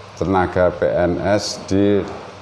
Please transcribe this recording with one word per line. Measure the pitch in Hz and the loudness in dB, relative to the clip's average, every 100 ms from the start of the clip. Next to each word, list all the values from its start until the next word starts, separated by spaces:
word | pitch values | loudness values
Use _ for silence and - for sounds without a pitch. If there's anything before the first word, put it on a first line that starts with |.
| - | -14
tenaga | - 82 95 87 92 90 | -6 0 2 2 2 2
P | 78 65 | 2 0
N | 78 87 85 95 | 2 0 0 0
S | 104 - - - | 0 -2 -8 -2
di | 98 101 101 87 - - - | 2 4 2 -2 -8 -16 -8